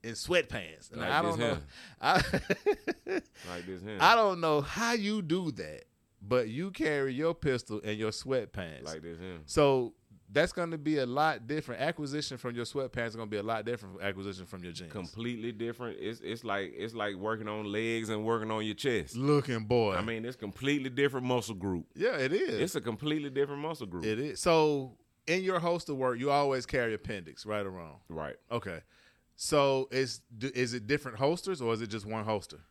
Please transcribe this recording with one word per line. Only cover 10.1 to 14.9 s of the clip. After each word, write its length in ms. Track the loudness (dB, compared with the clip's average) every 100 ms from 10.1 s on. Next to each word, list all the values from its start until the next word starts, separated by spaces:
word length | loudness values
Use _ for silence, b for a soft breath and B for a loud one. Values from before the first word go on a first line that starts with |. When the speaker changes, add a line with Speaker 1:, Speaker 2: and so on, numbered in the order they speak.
| -20 _
Speaker 1:
that's 220 | 2 2
gonna 240 | 0 -4 -2
be 220 | 0 2
a 80 | 2
lot 400 | 2 2 2 -4
different. 340 | -4 -4 -2
Acquisition 560 | -2 -2 -4 -4 -4 -6
from 180 | -6
your 120 | -4 -4
sweatpants 420 | -4 -4 -2 -4
is 80 | -4
gonna 140 | -4
be 80 | -2
a 40 |
lot 220 | 0 -2
different 320 | -2 -6 -6 -6
from 80 | -4
acquisition 380 | -4 -6 -8
from 180 | -10 -10
your 100 | -10
jeans. 200 | -10 -10